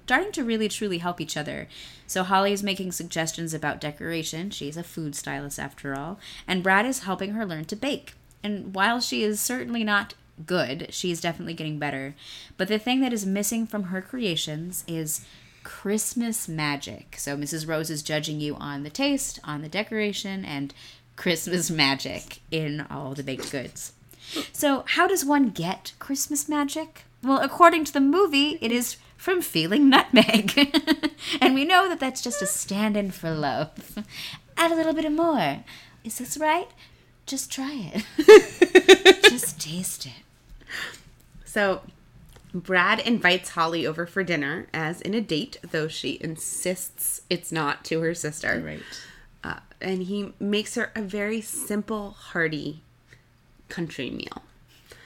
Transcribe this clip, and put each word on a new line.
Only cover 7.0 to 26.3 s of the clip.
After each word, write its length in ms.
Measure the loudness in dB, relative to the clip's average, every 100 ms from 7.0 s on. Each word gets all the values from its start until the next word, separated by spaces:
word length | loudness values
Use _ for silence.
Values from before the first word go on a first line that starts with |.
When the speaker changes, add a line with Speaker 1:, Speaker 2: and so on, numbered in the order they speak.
Speaker 1:
helping 300 | -6 -6 -4
her 120 | -6 -6
learn 200 | -6 -8
to 100 | -6
bake. 380 | -4 -6 -10 -20 -20 -10
And 300 | -6 -6 -6
while 260 | 0 0 0
she 240 | -2 0
is 160 | 0 0
certainly 440 | -4 -4 -4 -4
not 320 | 0 0 -2 -10 -20 -16 -2
good, 400 | 0 0 -4 -8
she 220 | -6 -4
is 100 | -4
definitely 320 | -4 -6 -8
getting 240 | -8 -6 -4
better. 380 | -6 -6 -8 -12 -18 -20 -14 -6
But 120 | -2
the 100 | 0
thing 220 | 2 2
that 120 | 2
is 120 | 0 0
missing 420 | 0 0 -2 -4
from 160 | -4 -4
her 100 | -6
creations 840 | -6 -4 -2 -2 -4 -6 -8 -10 -6
is 360 | -6 -4 -6 -10 -20 -20 -20
Christmas 840 | -18 -8 -4 -2 -2 -4 -4 -4 -6
magic. 680 | -4 -2 -4 -8 -14 -14 -10
So 180 | -6 -4
Missus 300 | -4 -6 -4
Rose 240 | -4 -4
is 100 | -6
judging 380 | -4 -4 -2 -4
you 140 | -4 -6
on 260 | -8 -10
the 80 | -8
taste, 500 | -2 0 0 -4 -8
on 180 | -10 -10
the 80 | -6
decoration, 720 | -6 -4 -2 -2 -4 -8 -8
and 300 | -8 -6 -8 -10 -20 -20 _ -6
Christmas 520 | -2 -2 -2 -2 0
magic 680 | 2 2 2 -4 -8 -12 -18 -6
in 320 | -4 -4 -6 -8
all 240 | -10 -8
the 80 | -8
baked 280 | -8 -8 -6
goods. 420 | -8 -8 -12 -16 -16 -20 -20 -10 -10 -8
So 300 | -2 0 0 0
how 180 | 2 2
does 160 | 2
one 260 | 4 4 4
get 440 | 0 -4 -6 -12 -14
Christmas 500 | -6 -4 -2